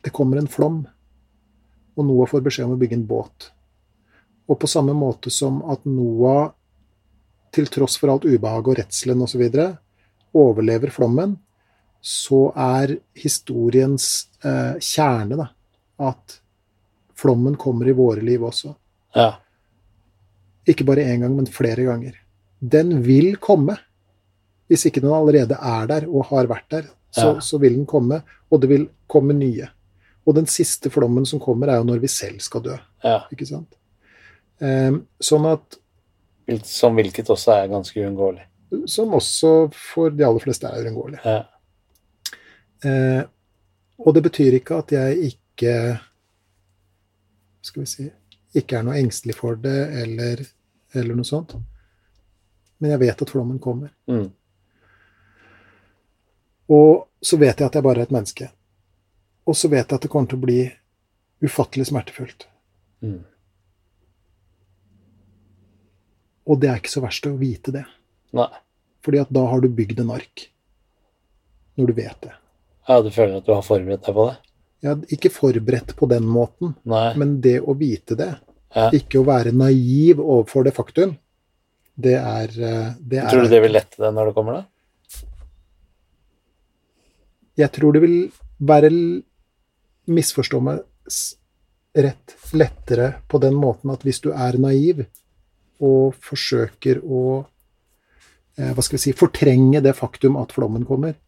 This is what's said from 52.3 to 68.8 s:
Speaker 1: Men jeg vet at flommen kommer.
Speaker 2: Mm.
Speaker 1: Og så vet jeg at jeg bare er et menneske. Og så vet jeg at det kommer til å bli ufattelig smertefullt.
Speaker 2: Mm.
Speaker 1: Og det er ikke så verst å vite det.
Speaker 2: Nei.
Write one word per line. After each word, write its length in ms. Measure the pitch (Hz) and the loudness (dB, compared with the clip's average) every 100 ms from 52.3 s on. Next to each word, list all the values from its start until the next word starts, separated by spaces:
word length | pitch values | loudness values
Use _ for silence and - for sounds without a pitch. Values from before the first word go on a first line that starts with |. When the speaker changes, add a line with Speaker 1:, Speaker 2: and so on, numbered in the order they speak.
| _ _ _ _ _ | _ _ _ _ _
Speaker 1:
Men 120 | 151 | -2
jeg 80 | 143 | 2
vet 220 | 127 - | 0 0
at 80 | 143 | -6
flommen 300 | 135 120 131 | -4 -4 -6
kommer. 300 | 127 123 143 _ - | -6 -8 -10 _ -6
Speaker 2:
Mm. 220 | 120 95 _ _ _ _ _ _ _ _ _ _ _ _ _ _ _ _ _ _ _ _ _ _ _ - | -4 -4 _ _ _ _ _ _ _ _ _ _ _ _ _ _ _ _ _ _ _ _ _ _ _ 4
Speaker 1:
Og 380 | 151 156 175 - _ | 8 8 6 2 _
så 160 | - 165 | -2 4
vet 180 | 139 - | 4 4
jeg 60 | 139 | -2
at 80 | |
jeg 100 | 151 | 0
bare 180 | 135 120 | 0 0
er 20 | |
et 80 | 120 | -2
menneske. 400 | 127 101 - 127 _ _ _ _ _ _ _ _ _ - | -4 -6 -14 -18 _ _ _ _ _ _ _ _ _ -4
Og 80 | 151 | -2
så 120 | 160 | 0
vet 180 | 139 113 | 0 0
jeg 60 | 135 | -6
at 60 | |
det 80 | - | -2
kommer 180 | 151 127 | -2 -2
til 80 | 131 | -4
å 80 | 127 | 0
bli 160 | 123 127 _ _ _ _ _ _ _ | 0 -2 _ _ _ _ _ _ _
ufattelig 460 | 147 - 131 135 131 | -4 -2 -4 -4 -4
smertefullt. 580 | 139 - - 127 _ - _ _ _ _ _ | -6 -8 -14 -16 _ -20 _ _ _ _ _
Speaker 2:
Mm. 220 | 110 92 87 _ _ _ _ _ _ _ _ _ _ _ _ _ _ _ _ _ _ _ _ _ _ _ _ _ _ _ _ _ _ _ - | -12 -12 -18 _ _ _ _ _ _ _ _ _ _ _ _ _ _ _ _ _ _ _ _ _ _ _ _ _ _ _ _ _ _ _ 0
Speaker 1:
Og 120 | 147 | 2
det 80 | 139 | 2
er 100 | 123 | -2
ikke 120 | - | -6
så 80 | 143 | -8
verst 240 | 123 - 143 | -6 -8 -8
å 80 | 135 | -4
vite 340 | 131 104 - | -4 -6 -8
det. 100 | 135 135 _ _ _ _ | -10 -12 _ _ _ _
Speaker 2:
Nei. 160 | 123 120 - _ _ | -4 -4 -6 _ _